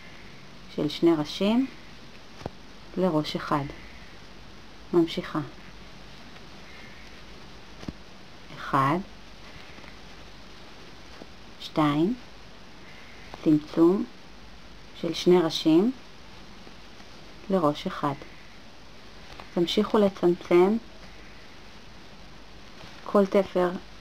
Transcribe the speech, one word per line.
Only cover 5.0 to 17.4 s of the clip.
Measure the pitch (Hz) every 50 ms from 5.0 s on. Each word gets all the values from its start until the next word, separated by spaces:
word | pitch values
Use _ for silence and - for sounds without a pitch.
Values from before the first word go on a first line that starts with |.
| 165 165 - - - - - 156 143 - - - - - - - - - - - - - - - - - - - - - - - - - - - - - - - - - - - - - - - - - - - - - - - - - - - - - - - - - - - - - - -
אחד, | - - - 139 135 139 147 180 202 - - - - - - - - - - - - - - - - - - - - - - - - - - - - - - - - - - - - - - - - - - - - - - - - - - -
שתיים, | - - - 160 151 147 147 151 165 196 254 - - - - - - - - - - - - - - - - - - - - - - - - - -
צמצום | 170 151 151 - - - 165 165 170 190 208 240 - - - - - - - - - - - - - - - - - - -
של | - 165 160
שני | - - 180 180 180
ראשים | 165 160 - - - 160 156 170 202 247 262 - - - - - - - - - - - - - - - - - - - - - - - - - - - - -